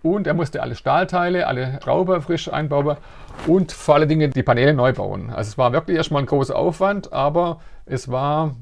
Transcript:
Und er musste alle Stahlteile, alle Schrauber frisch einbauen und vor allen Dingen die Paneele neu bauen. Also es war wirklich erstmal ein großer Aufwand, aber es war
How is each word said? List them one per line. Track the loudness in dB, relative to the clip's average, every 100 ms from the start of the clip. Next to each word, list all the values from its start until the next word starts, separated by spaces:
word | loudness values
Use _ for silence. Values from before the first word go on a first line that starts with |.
Und | 2 0 0
er |
musste | 0 -2 -4
alle | -6 -4
Stahlteile, | 0 2 2 0 0 0 0
alle | -2 -4 -6
Schrauber | 0 0 2 0
frisch | 0 -4 -2
einbauen | -4 -2 0 0 -4 -8 -20 -18 -8 2
und | 2 2
vor | -4 4 4
allen | 6
Dingen | 4 2
die | 0
Paneele | 2 4 4
neu | 4 2
bauen. | 0 -4 -6 -8
Also | -6 -6
es | 0
war | 2
wirklich | 2 0 -2
erstmal | 0 -2
ein | 0
großer | 0 0
Aufwand, | 0 0 0 -2 -2 -4
aber | -2 0 0 -2 -4 -12 -18 -8
es | -8 -4
war | -4 0 0 -2 -6